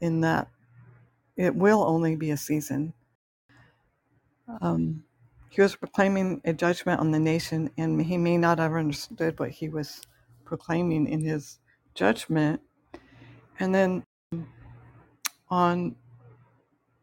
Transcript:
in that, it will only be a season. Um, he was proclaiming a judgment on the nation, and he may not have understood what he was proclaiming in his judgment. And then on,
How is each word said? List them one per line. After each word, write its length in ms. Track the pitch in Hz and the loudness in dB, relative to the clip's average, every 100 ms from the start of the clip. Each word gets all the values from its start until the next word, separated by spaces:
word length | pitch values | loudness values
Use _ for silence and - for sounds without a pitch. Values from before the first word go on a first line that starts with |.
in 220 | 170 165 | -2 0
that, 260 | 160 160 - _ _ - - - _ _ _ - | 2 0 -2 _ _ -20 -20 -20 _ _ _ -2
it 180 | 180 | 0
will 280 | 175 202 214 | 4 4 4
only 340 | 160 165 160 160 | 4 2 0 -2
be 140 | 156 | -2
a 80 | 147 | -4
season. 560 | - 151 151 135 160 - _ _ _ _ _ - _ _ _ _ _ _ _ _ - 220 | -2 -4 -2 -4 -6 -10 _ _ _ _ _ -20 _ _ _ _ _ _ _ _ -18 -6
Um, 420 | 175 165 160 156 - _ _ _ - | -2 0 -2 -4 -12 _ _ _ -6
he 100 | - | 2
was 160 | 196 - | 2 2
proclaiming 640 | - - 190 196 185 156 165 | -4 2 2 2 0 -2 -2
a 80 | |
judgment 460 | 160 170 180 180 - | 0 0 0 0 0
on 100 | 156 | 2
the 100 | 156 | 2
nation, 500 | 156 165 - 160 160 - | 2 0 -2 -4 -4 -4
and 240 | 160 156 | -2 0
he 160 | 165 180 | 0 0
may 220 | 170 175 | 2 4
not 200 | 170 165 | 4 2
have 140 | 160 | 2
understood 640 | 165 151 147 - 117 165 160 | 0 -2 -4 -10 -4 -4 -2
what 120 | 120 | -8
he 180 | - 156 | -6 -8
was 380 | 156 143 - - _ _ _ - | -6 -8 -12 -20 _ _ _ -12
proclaiming 600 | 160 - 170 175 160 147 | -12 -4 -2 0 0 0
in 160 | 156 | -2
his 360 | 156 151 - - _ _ _ | -2 -4 -6 -20 _ _ _
judgment. 680 | - 190 - - 156 151 160 - _ _ - - - - - _ - | 0 0 0 -2 0 0 -2 -8 _ _ -20 -20 -20 -20 -20 _ -6
And 140 | 190 | 0
then 300 | 190 185 185 - _ _ 170 156 - - - - - _ _ - - _ | 2 2 0 -6 _ _ -10 -10 -18 -20 -20 -20 -20 _ _ -12 -12 _
on, 460 | 180 175 175 180 - - - - - _ _ _ _ _ _ | 2 4 2 -2 -6 -18 -20 -20 -20 _ _ _ _ _ _